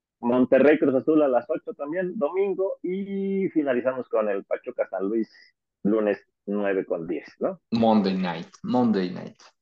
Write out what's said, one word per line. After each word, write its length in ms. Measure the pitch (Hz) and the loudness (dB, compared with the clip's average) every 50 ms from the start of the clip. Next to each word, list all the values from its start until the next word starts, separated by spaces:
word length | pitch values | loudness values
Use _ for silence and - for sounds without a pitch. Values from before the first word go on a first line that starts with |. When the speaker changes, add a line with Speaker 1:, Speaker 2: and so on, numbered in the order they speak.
| _ _ _ - | _ _ _ -8
Speaker 1:
Monterrey 580 | 120 120 120 127 127 - - 131 123 143 160 156 | -4 0 2 2 2 4 6 6 6 6 6 6
Cruz 160 | - 139 127 | 4 2 0
Azul 280 | 131 117 - 160 156 | 0 2 2 4 4
a 60 | 151 139 | 4 4
las 160 | 123 120 120 - | 2 2 0 0
ocho 240 | 156 147 - - - | -6 -6 -6 -10 -12
también, 440 | - 147 147 160 185 185 180 185 220 | -10 -10 -8 -6 -4 -4 -4 -4 -4
domingo, 600 | 143 147 175 190 196 202 185 175 190 196 180 - | -4 -2 0 0 -2 -2 0 -2 -4 -4 -4 -6
y 680 | - 175 180 196 202 196 196 196 196 196 196 190 190 175 | -6 -6 -6 -6 -6 -6 -6 -4 -4 -2 -2 -2 -2 0
finalizamos 580 | - 160 147 139 127 120 117 127 131 131 120 - | 0 0 0 0 0 0 0 -2 -2 -4 -6 -2
con 200 | - 113 107 104 | -2 0 0 0
el 160 | 98 98 95 | -2 -4 -4
Pachuca 420 | - - - - - - - 107 - | -6 -8 -8 -8 -8 -6 -6 -6 -4
San 160 | - 92 95 98 | -4 -4 -4 -2
Luis, 200 | 110 117 110 - _ - - _ _ _ _ _ _ _ | -2 -2 -2 -4 _ -20 -20 _ _ _ _ _ _ _
lunes 420 | - 98 107 110 107 104 98 - _ _ _ _ - | -2 0 0 2 2 0 0 -2 _ _ _ _ -10
nueve 400 | - 101 104 101 98 98 95 92 | -6 -4 -2 -2 0 0 -2 -2
con 200 | - 92 87 82 | -4 -4 -6 -4
diez, 200 | 85 85 71 - - - - | -6 -6 -8 -8 -12 -12 -6
¿no? 200 | - 156 190 - _ - | -6 -6 -6 -6 _ -4
Speaker 2:
Monday 420 | - 117 113 113 110 107 98 98 95 | -2 2 4 4 4 4 4 2 0
night, 340 | 92 92 90 85 82 - - - - | -2 -2 -4 -4 -6 -10 -14 -16 -12
Monday 480 | - 107 120 127 123 117 104 98 92 90 | -6 -2 0 2 2 2 2 0 0 -2
night, 260 | 90 87 87 - - _ - - _ _ | -6 -8 -12 -14 -16 _ -20 -20 _ _